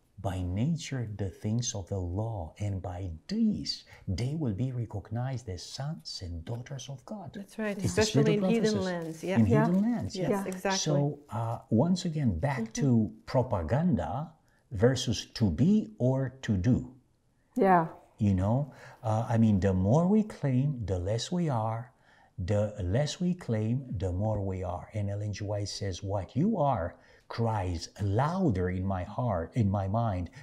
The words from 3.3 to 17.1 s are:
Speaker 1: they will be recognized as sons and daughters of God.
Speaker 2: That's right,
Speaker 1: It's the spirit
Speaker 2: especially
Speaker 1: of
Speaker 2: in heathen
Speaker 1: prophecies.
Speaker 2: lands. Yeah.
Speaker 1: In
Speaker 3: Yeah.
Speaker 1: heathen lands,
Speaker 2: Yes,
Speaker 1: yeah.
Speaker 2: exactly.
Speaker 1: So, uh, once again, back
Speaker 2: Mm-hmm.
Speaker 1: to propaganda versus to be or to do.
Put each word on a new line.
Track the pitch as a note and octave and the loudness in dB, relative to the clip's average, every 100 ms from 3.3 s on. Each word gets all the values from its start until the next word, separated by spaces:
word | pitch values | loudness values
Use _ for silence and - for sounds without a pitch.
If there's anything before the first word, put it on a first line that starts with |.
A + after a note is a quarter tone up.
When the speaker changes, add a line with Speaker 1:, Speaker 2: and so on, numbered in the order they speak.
| G#3+ A3 D#3+ C#3 - - - - | 0 0 0 -4 -8 -12 -12 -6
Speaker 1:
they | F2+ B2 | -2 -2
will | D#3+ C3 | -2 -2
be | G2 C3 | -2 -2
recognized | B2 A2 G2+ - A#2 B2 A2 - | -4 -6 -8 -6 -6 -4 -6 -8
as | F2+ | -10
sons | - - C#3+ E3 - - | -10 -10 -8 -8 -10 -12
and | F2 E2 | -10 -10
daughters | E2+ A#2+ B2 C3+ - | -8 -10 -10 -12 -12
of | C#3 - | -14 -12
God. | G#3+ E3+ | -14 -12
Speaker 2:
That's | G3+ G3+ - | -14 -14 -6
right, | G#3+ G3+ | -6 -2
Speaker 1:
It's | F#3 | -2
the | F#3+ | 2
spirit | G#3+ - - | 2 4 4
Speaker 2:
especially | - | 4
Speaker 1:
of | |
Speaker 2:
in | G3 | 4
heathen | A3+ G#3+ | 4 2
Speaker 1:
prophecies. | G#3 | 2
Speaker 2:
lands. | F#3 F3 E3 D#3+ | 0 -2 -6 -6
Yeah. | E3+ F#3+ | 0 4
Speaker 1:
In | G#2 | 6
Speaker 3:
Yeah. | A2 A2+ | 6 6
Speaker 1:
heathen | F#3 | 4
lands, | A3 A#3 F#2+ F#3+ | 2 0 -4 -4
Speaker 2:
Yes, | F3+ | 0
Speaker 1:
yeah. | G3 | 0
Speaker 2:
exactly. | G3 F#3 G3 F#3+ | -2 -4 -2 0
Speaker 1:
So, | D#3+ C#3+ C#3+ - - | 2 2 2 -2 -8
uh, | A2 A2+ A#2 - | -6 -4 -4 2
once | A2 E3 F#3 | 4 4 2
again, | F3+ D#3 C3 D#2+ | -2 0 0 0
back | C#3 C3+ | 0 -2
Speaker 2:
Mm-hmm. | A3+ - | -4 0
Speaker 1:
to | C#3+ A#2 G#2 - - | 2 4 2 -4 -2
propaganda | C3 B2 G2 D#2+ B2 F3+ B2 D2+ B2 E3 - _ _ - | 0 0 0 0 2 2 2 0 -4 -8 -12 _ _ -10
versus | F#2 A#2+ B2+ - G2+ - | 2 4 4 -2 -4 -4
to | - G#2 | 0 0
be | D#2 E3 G#3+ - - | 4 4 4 0 0
or | B2 C3 C3 - | 0 2 -2 -6
to | - G2 | -2 2
do. | G#2 G2+ - - _ | 4 2 0 -14 _